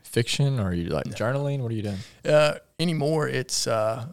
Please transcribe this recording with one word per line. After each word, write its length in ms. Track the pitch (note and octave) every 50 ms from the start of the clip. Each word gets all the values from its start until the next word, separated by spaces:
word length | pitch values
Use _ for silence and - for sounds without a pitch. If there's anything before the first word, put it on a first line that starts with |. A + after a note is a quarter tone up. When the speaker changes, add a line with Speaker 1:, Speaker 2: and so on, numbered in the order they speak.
Speaker 1:
fiction, 580 | - - - A#2 A#2+ - - - C#3+ C#3 C3+ A#2+
or 100 | G2 F#2
are 40 | F2
you, 160 | E2+ E2+ -
like, 160 | D2+ D2 -
Speaker 2:
No. 60 | - -
Speaker 1:
journaling? 460 | - G#2 A#2+ C3+ C#3 C#3+ C#3+ C#3 C3+
What 120 | B2 A2+
are 40 | A#2
you 80 | G#2+ G2+
doing? 160 | G#2 G2 F#2+ - - - - -
Speaker 2:
Uh, 280 | C#3+ D3+ D3+ D3+ D3+ - - - _ _ -
anymore, 480 | D#3+ F3 D#3+ D3+ C#3 D3+ D#3+ D#3 D3+
it's, 400 | - - C3 B2 - - - -
uh, 400 | B2+ A#2 A2 G#2+ A2 A2+ A#2+ A#2 D#3